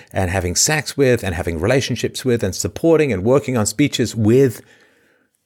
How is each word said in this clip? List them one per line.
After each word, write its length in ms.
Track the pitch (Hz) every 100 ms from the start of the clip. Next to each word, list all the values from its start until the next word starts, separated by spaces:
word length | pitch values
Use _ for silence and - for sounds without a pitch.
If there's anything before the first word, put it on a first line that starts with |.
| -
and 180 | 98 92
having 240 | 98 90 90
sex 420 | - 156 143 -
with 280 | 135 120 95
and 100 | 85
having 240 | 90 82
relationships 640 | 90 135 - 123 117 - 127
with 200 | 120 101
and 100 | 90
supporting 580 | 95 - 165 160 151
and 120 | 98 98
working 320 | 131 - 127
on 100 | 104
speeches 480 | - 143 - 117 110
with 480 | 104 120 139 - - _ _ _ _ _ _ _